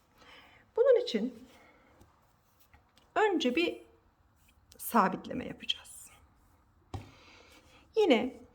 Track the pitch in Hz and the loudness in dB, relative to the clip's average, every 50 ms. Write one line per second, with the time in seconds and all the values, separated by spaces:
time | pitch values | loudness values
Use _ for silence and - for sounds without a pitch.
0 | _ _ _ _ - - - - - - - - _ _ _ 440 508 554 494 427 | _ _ _ _ -20 -20 -20 -20 -20 -20 -20 -20 _ _ _ 2 4 6 6 4
1 | - - - 202 220 262 - - - - - - - - - _ _ _ _ _ | 2 0 -2 -2 -2 -4 -6 -12 -20 -20 -20 -20 -20 -20 -20 _ _ _ _ _
2 | - _ _ _ _ _ _ _ _ _ _ _ - _ - _ _ _ _ _ | -20 _ _ _ _ _ _ _ _ _ _ _ -20 _ -20 _ _ _ _ _
3 | _ _ _ 349 427 415 370 294 - 247 247 330 349 330 339 - - - _ _ | _ _ _ 0 0 2 2 0 0 0 0 0 -2 -2 -4 -8 -16 -20 _ _
4 | _ _ _ _ _ _ _ _ _ _ _ _ _ _ - - - - - 226 | _ _ _ _ _ _ _ _ _ _ _ _ _ _ -20 -14 -10 0 2 2
5 | 185 180 185 180 - - - - - - - - - - - - - - - - | 2 2 -2 -6 -10 -10 -10 -10 -10 -12 -14 -12 -10 -10 -10 -10 -12 -20 -20 -20
6 | - - - - - _ _ _ _ _ _ _ _ _ _ _ _ _ - - | -20 -20 -20 -20 -20 _ _ _ _ _ _ _ _ _ _ _ _ _ -18 -18
7 | - - - - - - - - - - - - _ - - - - _ _ 440 | -18 -20 -20 -20 -20 -20 -20 -20 -20 -20 -20 -20 _ -20 -20 -20 -20 _ _ 2
8 | 415 349 240 214 247 262 - - - - | 4 4 4 2 2 -4 -8 -12 -20 -20